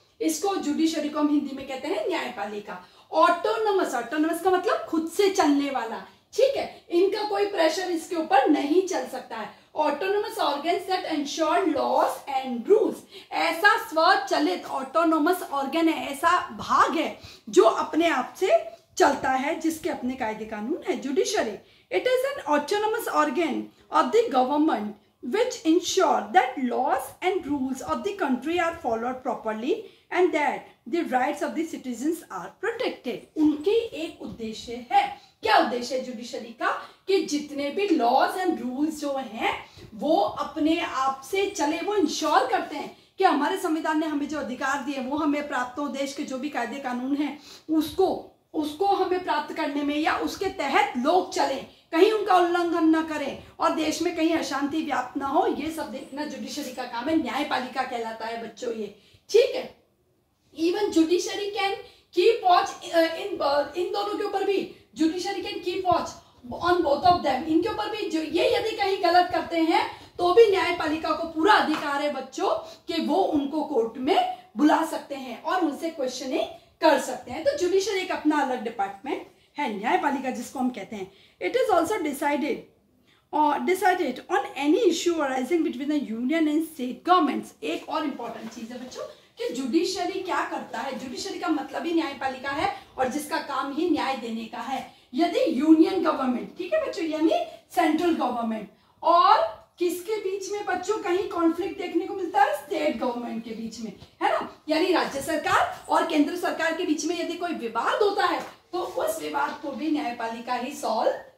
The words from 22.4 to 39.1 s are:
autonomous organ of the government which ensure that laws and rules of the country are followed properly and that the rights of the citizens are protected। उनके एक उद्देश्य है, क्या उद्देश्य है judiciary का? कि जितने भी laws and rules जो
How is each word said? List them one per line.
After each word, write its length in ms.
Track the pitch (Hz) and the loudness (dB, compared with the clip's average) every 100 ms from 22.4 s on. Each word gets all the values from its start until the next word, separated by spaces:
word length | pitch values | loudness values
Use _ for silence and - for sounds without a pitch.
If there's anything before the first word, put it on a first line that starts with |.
| - | 0
autonomous 540 | 294 294 415 427 440 - 302 | 0 2 0 0 -2 -2 0
organ 320 | 302 254 320 214 214 _ - | 0 2 0 -2 -6 _ -2
of 180 | - 254 | 0 2
the 160 | 427 - 262 | 2 2 2
government 560 | 254 294 311 233 214 - _ _ 247 | 2 4 2 2 -4 -10 _ _ -4
which 320 | 392 508 - 320 | 0 0 0 2
ensure 560 | 339 - 381 320 220 208 233 | 2 2 2 4 2 2 2
that 240 | - - 247 | 2 -2 -2
laws 360 | 233 269 440 523 - 349 | 0 0 0 -4 -4 -2
and 240 | 392 277 | -2 -2
rules 320 | 285 262 254 - | -2 -2 -4 -4
of 160 | 311 392 | -4 -4
the 100 | 403 | -2
country 400 | 302 247 302 349 | -2 -2 0 0
are 160 | 339 330 269 | 0 -2 -4
followed 320 | 226 240 254 269 | -2 -4 -4 -4
properly 480 | 208 220 220 247 415 - - - | -4 -4 -4 -2 -2 -4 -18 -6
and 200 | 330 359 | 2 2
that 260 | 320 285 196 - _ - | 2 0 -2 -10 _ -6
the 120 | 330 262 | -4 0
rights 320 | 247 262 302 | 0 0 -2
of 100 | 330 233 | -4 -4
the 100 | 320 | -6
citizens 560 | - 254 226 285 330 - 190 | -6 -10 -4 -2 -4 -6 -12
are 100 | 180 - | -12 -8
protected। 540 | 403 453 415 - 254 214 - - | -6 -4 -4 -4 -8 -8 -8 2
उनके 380 | 302 294 392 453 | 2 2 2 2
एक 460 | 466 285 330 - | 0 -6 -8 -10
उद्देश्य 640 | 277 196 226 220 - 240 - | -14 -10 -10 -10 -10 -12 0
है, 400 | 403 - - - _ | 2 2 -4 -18 _
क्या 140 | 453 392 | 2 4
उद्देश्य 380 | 320 240 240 262 | 4 0 -4 -4
है 80 | |
judiciary 480 | 254 220 - 240 226 - | -6 -10 -10 -10 -12 -4
का? 120 | 349 - - - - | -4 -4 -8 -12 0
कि 140 | 381 320 | 0 2
जितने 440 | 294 - 277 285 | -4 -6 -6 -4
भी 180 | - 403 | -2 2
laws 480 | 302 233 262 - 370 | 2 4 4 2 0
and 200 | 370 220 | -2 -2
rules 280 | 247 254 311 | -4 -2 -2
जो 220 | 311 285 | -2 -4